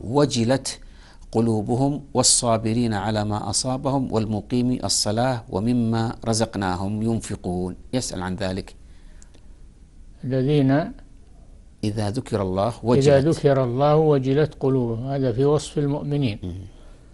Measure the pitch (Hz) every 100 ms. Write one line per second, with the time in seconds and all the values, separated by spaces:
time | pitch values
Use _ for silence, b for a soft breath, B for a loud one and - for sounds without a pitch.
0 | 95 139 143 120 113 135 - - b b
1 | b b - 113 117 110 104 123 139 147
2 | - - - - 123 113 113 113 120 104
3 | 104 107 104 104 107 104 131 131 139 139
4 | 131 110 107 107 - 123 123 127 101 -
5 | 107 110 127 120 - 92 113 123 113 113
6 | 113 - 113 110 113 98 95 90 95 107
7 | 113 113 - 98 92 90 92 90 - 127
8 | - 95 92 90 95 95 - - b b
9 | b b b b b - - - - -
10 | - - 127 131 131 151 135 143 202 -
11 | - - - - - - - - 107 110
12 | 104 120 - 104 95 92 110 113 107 123
13 | 139 139 147 160 147 135 123 123 147 151
14 | 156 143 131 139 151 - 135 135 120 113
15 | 131 139 131 113 143 147 - 160 143 143
16 | 143 143 127 104 92 92 92 b b b
17 | b